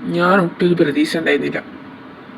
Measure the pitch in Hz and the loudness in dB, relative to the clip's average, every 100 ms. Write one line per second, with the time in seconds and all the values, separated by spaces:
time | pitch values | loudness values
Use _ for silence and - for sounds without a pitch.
0 | - 170 175 196 170 - 180 170 151 139 | -4 0 4 4 2 2 2 4 2 2
1 | 156 170 151 143 143 - - - - - | 0 0 0 0 0 -6 -8 -16 -18 -20
2 | - - - | -20 -20 -20